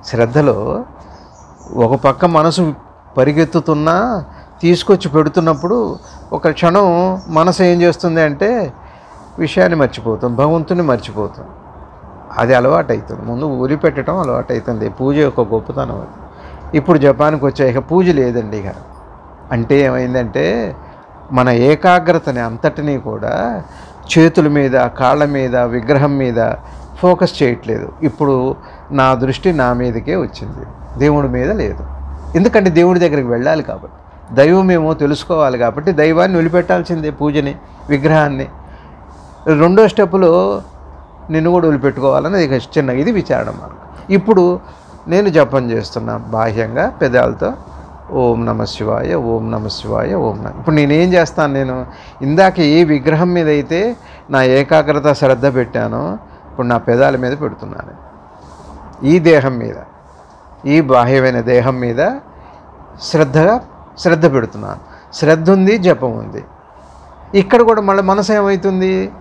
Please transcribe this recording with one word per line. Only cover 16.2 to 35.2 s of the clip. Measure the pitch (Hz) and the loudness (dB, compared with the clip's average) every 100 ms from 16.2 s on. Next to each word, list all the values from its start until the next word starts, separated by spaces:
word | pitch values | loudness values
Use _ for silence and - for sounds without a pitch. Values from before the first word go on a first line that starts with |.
| - - - - - 156 | -20 -20 -20 -18 -4 -4
ఇప్పుడు | 127 156 | 2 4
జపానికి | 139 127 147 151 | 4 4 2 0
వచ్చాయి, | 139 131 131 | -2 0 0
ఇక | 123 127 | 0 0
పూజ | 170 180 | 2 2
లేదండి | 151 127 120 107 107 | 2 0 -2 -4 -8
ఇక | 98 92 - - - - - - - | -10 -12 -18 -20 -20 -20 -20 -20 -8
అంటే | 123 117 139 | -6 2 2
ఏమైందంటే, | 135 127 123 127 117 127 156 226 208 - - - - - - | 4 0 -2 -2 -4 -2 -2 -2 -4 -10 -18 -20 -20 -20 -4
మన | 131 123 | 2 2
ఏకాగ్రతని | 120 127 151 185 180 170 165 156 123 | 4 4 4 4 2 2 0 0 -6
అంతటినీ | 117 110 156 - 151 139 | -6 -2 -4 -2 -6 -4
కూడా | 123 107 110 - 226 214 151 - - - - 165 | -6 -8 -4 -4 -4 -6 -10 -20 -20 -20 -2 4
చేతుల | 165 160 151 | 4 4 2
మీద, | 147 139 | 2 2
కాళ్ళ | 127 123 - 127 143 | 2 0 0 0 2
మీద, | 147 143 131 123 | 0 0 -2 0
విగ్రహం | 120 120 113 143 143 139 | 0 -2 0 0 2 0
మీద | 127 113 113 - - - - - | -2 0 -2 -4 -12 -20 -20 -2
ఫోకస్ | 180 180 180 - | 2 2 0 0
చేయట్లేదు. | 135 120 110 110 - - | 0 0 -4 -6 -6 -4
ఇప్పుడు | 151 - 143 135 127 - - - - | -4 -2 0 0 -2 -6 -14 -20 -8
నా | 143 131 | 0 2
దృష్టి | 127 131 131 196 | 2 0 -2 -2
నా | 160 123 | 0 0
మీదకే | 120 123 113 104 175 | 0 -2 -4 -4 -4
వచ్చింది, | 135 - - - - - - - | -4 -8 -14 -14 -16 -18 -16 0
దేవుడి | 143 147 139 | 2 2 0
మీద | 127 135 | -2 -2
లేదు. | 214 113 85 - - - - - 165 | -2 -4 -6 -12 -12 -14 -14 -4 0
ఎందుకంటే | 208 220 190 | 2 4 2
దేవుడి | 165 175 180 | 4 4 4
దగ్గరికి | 170 143 123 | 2 0 -2
వెళ్ళాలి | 117 135 160 | -2 0 -2
కాబట్టి, | - 98 - - - - - | -2 -10 -12 -20 -20 -20 -6
దైవమేమో | 117 147 180 190 175 156 | 2 4 6 4 2 0
తెలుసుకోవాలి | 156 143 147 | 0 0 -2